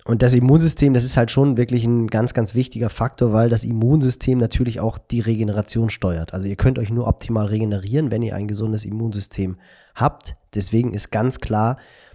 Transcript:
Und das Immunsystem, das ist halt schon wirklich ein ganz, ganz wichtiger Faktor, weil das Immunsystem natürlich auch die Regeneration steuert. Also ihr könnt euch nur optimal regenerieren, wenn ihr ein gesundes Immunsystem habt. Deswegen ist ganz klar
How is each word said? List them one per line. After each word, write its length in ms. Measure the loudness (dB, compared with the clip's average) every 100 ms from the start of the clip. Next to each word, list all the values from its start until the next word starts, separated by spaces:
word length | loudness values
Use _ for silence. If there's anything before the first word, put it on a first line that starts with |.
Und 160 | -4 2
das 140 | 4
Immunsystem, 580 | 6 6 6 4 2 2
das 120 | 4
ist 120 | 2 0
halt 140 | 2
schon 260 | 2 2 2
wirklich 280 | 0 0
ein 240 | 2 0 0
ganz, 260 | 0 0
ganz 200 | -2 -2
wichtiger 360 | -2 -4 -4 -6
Faktor, 420 | -4 -6 0 2
weil 160 | 4 4
das 160 | 2
Immunsystem 720 | 0 0 4 4 2 0 0 0
natürlich 440 | 0 0 -2 -2
auch 180 | -4 -6
die 220 | -4 -2
Regeneration 680 | 0 0 0 -2 -2 -2 -2
steuert. 460 | -2 -2 -2 -6
Also 140 | -6 -6
ihr 80 | 0
könnt 220 | 0 2
euch 120 | -2
nur 160 | -2 -2
optimal 400 | -2 -2 -2 0
regenerieren, 640 | -2 -2 -4 -2 -2 -2
wenn 100 | -2
ihr 160 | -4 -6
ein 100 | -6
gesundes 380 | -4 -4 -4
Immunsystem 720 | -6 -6 -4 -6 -8 -6 -6 -8 _ _ _
habt. 420 | -4 -2 -2 -12 -16 _
Deswegen 400 | -6 -2 0 0
ist 180 | -4 -4
ganz 300 | -2 -2 -2
klar 380 | -4 0 0 -2 -10 _ _